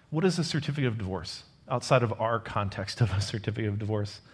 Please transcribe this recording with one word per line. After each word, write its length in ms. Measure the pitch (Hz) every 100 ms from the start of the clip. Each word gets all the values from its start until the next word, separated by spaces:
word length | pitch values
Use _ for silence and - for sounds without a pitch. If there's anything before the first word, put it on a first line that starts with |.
| -
What 160 | 151 185
is 140 | 180
a 40 |
certificate 440 | 160 160 - 147 127
of 100 | 110
divorce 460 | 95 95 87 - - - -
outside 320 | 123 - 131
of 180 | 120 113
our 200 | 113 117
context 600 | - 110 101 - 98 -
of 140 | 107
a 80 | 95
certificate 480 | 101 107 101 107 110
of 80 | 104
divorce? 440 | 104 107 101 - -